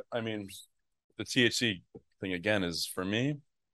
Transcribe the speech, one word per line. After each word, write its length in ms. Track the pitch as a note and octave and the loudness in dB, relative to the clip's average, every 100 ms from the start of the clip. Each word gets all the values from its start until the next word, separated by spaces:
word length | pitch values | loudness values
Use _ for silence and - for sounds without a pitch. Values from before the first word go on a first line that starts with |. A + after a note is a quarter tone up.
| - | 4
I 80 | A#2+ | -4
mean, 280 | A2+ G#2+ G2 - - _ _ _ _ - | -2 -4 -8 -14 -20 _ _ _ _ -10
the 80 | |
T 200 | G#2+ C3+ | -2 4
H 120 | A#2 - | 4 4
C 260 | A#2+ F2+ - - _ _ | 0 -2 -6 -20 _ _
thing 120 | G2 | -4
again 320 | F2+ F#2+ G#2+ | -2 2 2
is, 220 | F2+ D#2+ - | 2 -2 -6
for 180 | - | -4
me, 320 | F#2 G#2+ C3+ D3 - _ _ | -2 0 0 -2 -8 _ _